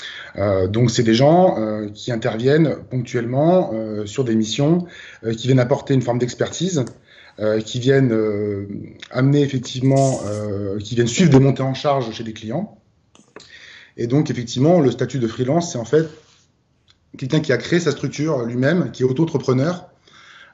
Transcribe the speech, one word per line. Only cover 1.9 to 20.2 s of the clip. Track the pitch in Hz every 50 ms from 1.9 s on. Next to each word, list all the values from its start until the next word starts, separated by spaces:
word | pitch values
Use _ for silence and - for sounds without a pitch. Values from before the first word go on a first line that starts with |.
| 107 - - 131
interviennent | 120 110 127 117 107 113 123 135 151 160 160 131 - - - -
ponctuellement, | 127 127 120 - 127 120 117 120 127 139 156 170 185 185 165 - 110
euh, | 110 110 107 107 104 104
sur | 101 - 139
des | 127 117 113
missions, | 110 110 107 - - 143 156 170 175 175 - - - - - - - -
euh, | 113 113
qui | 113 - 123
viennent | 131 127
apporter | 120 120 139 - - -
une | 139 127
forme | 117 120 120 120
d'expertise, | 123 120 - - - - - - 170 190 175 139 117 - - - _ _ - - - - _ -
euh, | 107 107 107 110
qui | 107 - - 123
viennent, | 117 135 135 135 135 120
euh, | 110 110 107 107 101 104 104 104 101 98 101 101 104 107 - - - - - -
amener | - 127 131 139 143 147
effectivement, | 143 139 135 123 - - - 127 131 135 139 135 135 135 123 113 92
euh, | 101 104 107 107 104 98 101 101 98 101 107
qui | 101 - 120
viennent | 117 120 113
suivre | - - 185 147
des | 135 131
montées | 135 139 120 - 131
en | 135 131
charge | - - 147 139 135 120 110
chez | 107 -
des | 113 110
clients. | 107 - 110 107 127 175 214 - - _ _ _ _ _ _ _ _ - _ _ _ - - - - - - - - - - _ _
Et | - 117
donc, | 117 131 151 156 139
effectivement, | 120 - - - - 127 139 165 185 175
le | 139 123
statut | 120 - 123 110 - 131
de | 117
freelance, | 110 - 131 123 127 156 170 170 -
c'est | - 120
en | 113
fait | - 147 160 160 156 - - _ _ _ _ _ _ _ _ _ _ _ _ _ _ _ _ _ _ - -
quelqu'un | 135 131 160 156
qui | 156 -
a | 160
créé | 156 - - 175 170
sa | 170 147
structure | 113 - 147 135 - 143 151 160 147 127 117
lui-même, | 117 120 123 131 147 180 180 135 113
qui | - -
est | 127
auto-entrepreneur, | 127 131 156 160 160 - 127 - 135 127 131 143 175 180 - - - _ _ _ _ _ -